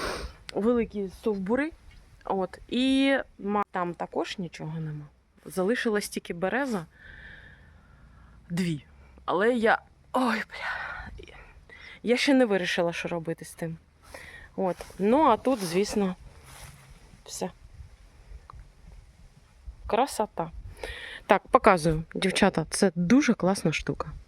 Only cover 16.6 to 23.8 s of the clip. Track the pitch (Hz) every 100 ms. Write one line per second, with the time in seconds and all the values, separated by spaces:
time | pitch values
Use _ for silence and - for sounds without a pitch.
16.6 | - - - - - - - - - -
17.6 | - - - - - - - - - -
18.6 | - - - - - - - - _ _
19.6 | - - - 208 269 - 214 - 165 -
20.6 | - - - - - - - 202 - 254
21.6 | 220 180 160 160 165 175 185 - 190 170
22.6 | 156 - 196 175 175 262 294 202 175 202
23.6 | 165 -